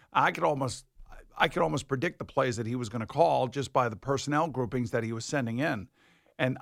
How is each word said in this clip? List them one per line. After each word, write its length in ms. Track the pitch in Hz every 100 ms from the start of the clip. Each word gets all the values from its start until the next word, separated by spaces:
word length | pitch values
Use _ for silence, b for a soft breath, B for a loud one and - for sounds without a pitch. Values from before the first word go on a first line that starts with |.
| b
I 200 | - 156
could 120 | 165
almost, 420 | 165 143 127 - - - - - - -
I 100 | 196
could 140 | 180
almost 260 | 160 147 -
predict 320 | 135 170 -
the 60 | -
plays 320 | - 131 113
that 100 | 113
he 80 | 123
was 140 | 113
gonna 160 | 113 110
call 420 | 139 165 131 123
just 240 | 139 127
by 160 | 135 120
the 80 | 104
personnel 520 | 131 139 - 147 165
groupings 420 | 123 117 131 117
that 120 | 120
he 100 | 113
was 100 | 113 -
sending 340 | 147 117 117
in. 280 | 160 113 87 b b b b b
And 200 | 131 -